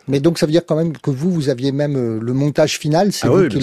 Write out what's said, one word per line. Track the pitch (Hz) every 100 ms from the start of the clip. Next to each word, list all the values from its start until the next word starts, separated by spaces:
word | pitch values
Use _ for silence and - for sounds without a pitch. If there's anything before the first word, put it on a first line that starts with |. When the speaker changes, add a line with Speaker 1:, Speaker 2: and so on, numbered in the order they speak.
| -
Speaker 1:
Mais | 139
donc, | 151 165
ça | 160
veut |
dire | 160 165
quand | 156
même | 165 147
que | -
vous, | 131 170
vous | 175 143
aviez | 123 135
même, | 135 147 143
euh, | 120 110
le | 117
montage | 127 147 139 151 -
final, | 151 156 202
c'est | - 117
Speaker 2:
Ah |
Speaker 1:
vous | 160
Speaker 2:
oui, | 175
Speaker 1:
qui |
Speaker 2:
bien |
Speaker 1:
le | 135